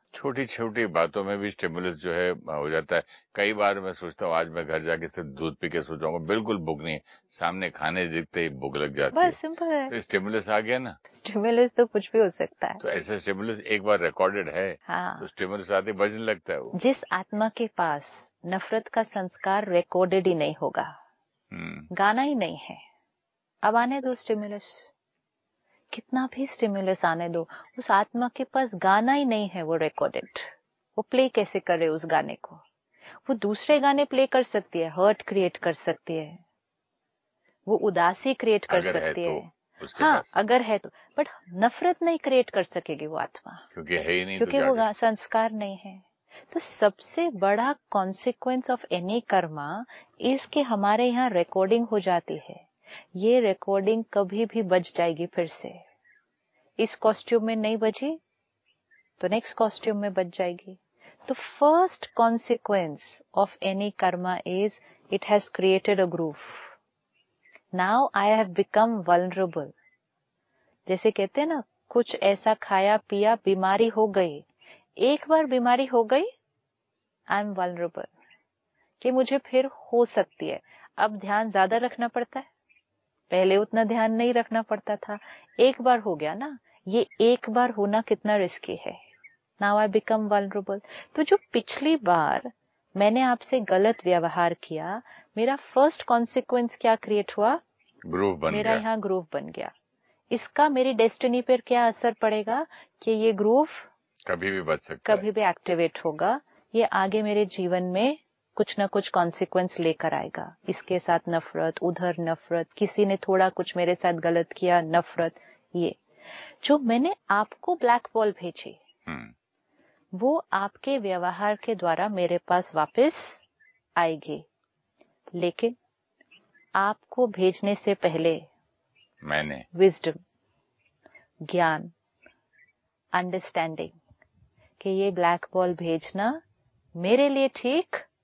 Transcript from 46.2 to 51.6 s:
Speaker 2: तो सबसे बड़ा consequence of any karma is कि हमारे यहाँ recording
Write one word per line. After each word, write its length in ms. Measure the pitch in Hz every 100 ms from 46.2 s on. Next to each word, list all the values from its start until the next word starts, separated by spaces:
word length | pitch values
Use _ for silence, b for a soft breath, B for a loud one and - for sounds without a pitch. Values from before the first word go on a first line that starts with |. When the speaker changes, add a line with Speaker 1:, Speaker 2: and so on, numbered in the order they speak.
| _ B B
Speaker 2:
तो 60 | 339
सबसे 720 | - - 208 - - - 339
बड़ा 460 | 214 190 214 254 294 _ 202
consequence 840 | 190 190 247 - 254 254 254 247
of 60 | -
any 280 | 180 180 233 -
karma 520 | 190 170 156 143 196 254 B B _ 247
is 200 | 269 -
कि 160 | 302
हमारे 440 | 262 214 202 220 247
यहाँ 240 | 240 254
recording 580 | 185 170 190